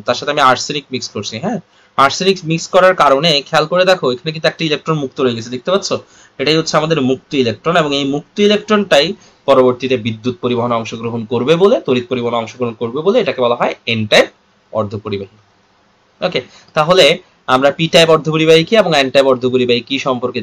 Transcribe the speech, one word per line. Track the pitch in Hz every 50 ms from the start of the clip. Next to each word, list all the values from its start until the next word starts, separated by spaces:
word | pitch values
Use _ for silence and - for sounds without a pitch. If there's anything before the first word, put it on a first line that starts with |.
| 101
তার | - 120 -
সাথে | 139 143 147
আমি | 147 139 131
আর্সেনিক | 123 120 - - 143 147 143 _ 127
mix | 120 - - -
করছি। | 113 104 - 110 110 160
হ্যাঁ, | 208 247 - - _ _ _ _ _ _
আর্সেনিক | - 135 139 - - 185 190 190 190 160 151
mix | 165 165 - - -
করার | 185 180 185 190 175 151
কারণে | 139 135 139 156 170 147 143 -
খেয়াল | - 160 151 151 156
করে | 170 180 185 185
দেখো | 185 180 - 127 123
এখানে | 123 - 160 156
কিন্তু | 160 156 160
একটা | - - 165 156
electron | 147 139 - - 160 151 139
মুক্ত | 127 - -
রয়ে | 135 127 117
গেছে, | 113 110 120 123
দেখতে | 123 - - 185
পাচ্ছ? | 196 - - - 110 - _ _ - - _ _ -
এটাই | 135 143 156 160
হচ্ছে | 156 - - 156
আমাদের | 151 160 165 151 131 127
মুক্ত | 131 131 - _ 151 139 123
electron | 113 107 - - 160 170 175
এবং | 156 147 143 139
এই | 139 135 139
মুক্ত | 151 - _ _ - 208
ইলেকট্রনটাই | 208 214 208 208 - 214 208 202 185 160 143 147 175 214 - _ _ _ _ _
পরবর্তীতে | - 135 131 127 127 123 123 135 127 131 120 107
বিদ্যুৎ | 120 113 110 110 123 120 - -
পরিবহনে | 123 120 117 120 120 117 113
অংশগ্রহণ | 113 110 123 113 113 117 113 117 110 107
করবে | 120 120 123 139 165 170 190
বলে, | 202 240 170 -
তড়িৎ | - 131 123 120 -
পরিবহনে | 135 123 120 117 120 117
অংশগ্রহণ | 113 107 - 123 123 117 110 -
করবে | 123 117 117 147 156
বলে | 190 220 254 190
এটাকে | 135 123 - 120
বলা | 120 120 127
হয় | 185 285 - - _ - 113
এন | 110 110 107
type | 147 208 - - - _ _ _ _ _ _ _ - 110
অর্ধপরিবাহী। | 107 101 107 104 - 107 104 98 98 98 _ _ _ _ _ _ _ _ _ _ _ _ _ _ _ _ _ _
ওকে, | - 175 - - - - - - _ _ _
তাহলে | 156 151 156 185 190 147 143 170 - - _ _ _ _ - 127
আমরা | 131 135 143 139
পি | - 165 160 -
type | 170 165 160 160
অর্ধপরিবাহী | 151 - 160 156 160 160 160 160 160 165 -
কি | 226 220
এবং | 196 175 156 143
এন | 135 131 -
type | 139 135 135 127
অর্ধপরিবাহী | 120 123 127 123 127 123 120 120 120 117 -
কি | 135 131 -
সম্পর্কে | 139 127 120 123 120 - 120